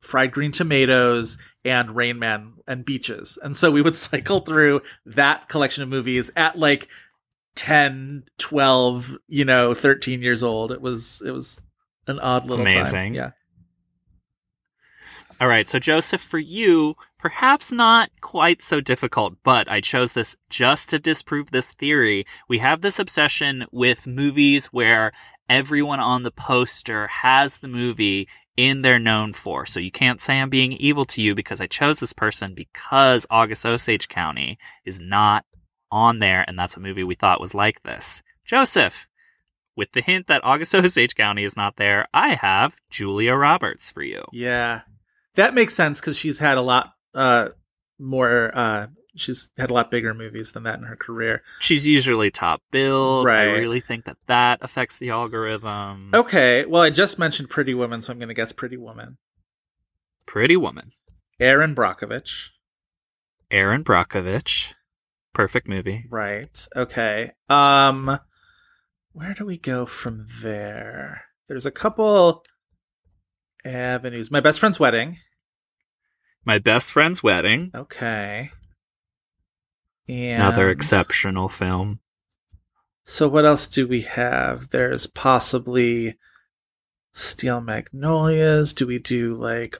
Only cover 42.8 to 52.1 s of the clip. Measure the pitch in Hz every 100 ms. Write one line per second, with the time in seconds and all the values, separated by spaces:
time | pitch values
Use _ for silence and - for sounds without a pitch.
42.8 | _ - 98 101 117 135 143 180 107 -
43.8 | - - 67 50 - 117 123 123 117 110
44.8 | - _ _ _ _ - 233 254 226 -
45.8 | 156 143 160 135 156 143 151 131 127 127
46.8 | - _ _ 131 131 120 104 - _ _
47.8 | _ - 131 131 123 120 113 131 113 107
48.8 | 110 _ _ 180 - 123 - - 127 120
49.8 | 117 120 113 113 113 110 110 113 113 110
50.8 | 113 113 - 113 113 113 - - - 147
51.8 | 147 147 131